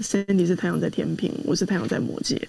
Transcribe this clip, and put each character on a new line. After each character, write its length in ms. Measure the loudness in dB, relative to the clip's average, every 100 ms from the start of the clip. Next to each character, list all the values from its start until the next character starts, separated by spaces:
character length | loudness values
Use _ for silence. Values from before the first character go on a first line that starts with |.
Sandy 460 | -2 -2 4 4 4
是 80 | 2
太 120 | 0
阳 120 | 0
在 100 | 0
天 260 | 0 -2 -2
平， 160 | -2 -2
我 120 | -2 0
是 100 | 2
太 100 | 0
阳 120 | 0
在 120 | -2
摩 200 | -2 -4
羯。 80 | -4
实 100 | -4